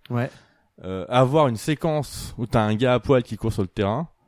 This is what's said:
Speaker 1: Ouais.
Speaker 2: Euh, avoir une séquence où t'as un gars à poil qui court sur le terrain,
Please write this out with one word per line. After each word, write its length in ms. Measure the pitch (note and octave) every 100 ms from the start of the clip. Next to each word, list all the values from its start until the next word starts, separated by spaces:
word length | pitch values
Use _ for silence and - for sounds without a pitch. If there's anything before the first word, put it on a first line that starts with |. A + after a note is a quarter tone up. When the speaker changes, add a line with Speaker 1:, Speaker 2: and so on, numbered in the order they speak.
| -
Speaker 1:
Ouais. 200 | A#2+ C3 - _ _ _ _
Speaker 2:
Euh, 220 | F2+ F#2+ -
avoir 400 | B2 B2+ D#3 C#3+
une 80 | A2+
séquence 800 | - D3 E3 D3+ C3 - - -
où 80 | A#2+
t'as 160 | B2
un 140 | G#2+ G#2+
gars 180 | B2+
à 60 | B2
poil 240 | - C3
qui 120 | - G#2+
court 160 | A2+
sur 100 | A2
le 60 | F#2+
terrain, 380 | - G2 A#2 E3 _